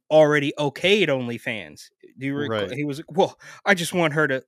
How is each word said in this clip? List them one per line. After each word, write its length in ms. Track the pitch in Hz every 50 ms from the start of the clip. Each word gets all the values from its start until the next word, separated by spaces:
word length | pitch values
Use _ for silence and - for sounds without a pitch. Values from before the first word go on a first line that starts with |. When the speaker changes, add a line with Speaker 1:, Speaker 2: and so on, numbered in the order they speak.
| _ -
Speaker 1:
already 440 | 151 156 156 147 151 147 139 147 - -
okayed 520 | 151 139 - - - 180 208 220 180 151
OnlyFans. 800 | 139 127 123 120 117 113 - 131 113 104 85 76 73 - - - _ _ _ - _ -
Do 80 | 135 139
you 100 | 139 143
rec-, 120 | 147 131
Speaker 2:
Right. 220 | 110 107 98 -
Speaker 1:
he 140 | - 139 147
was, 160 | 147 135 147 - -
"Well, 280 | 147 180 180 131 - _ - - - - -
I 80 | 202 202
just 200 | 170 170 - -
want 200 | 180 165 156 143
her 140 | 156 151 139
to," 160 | 131 131 -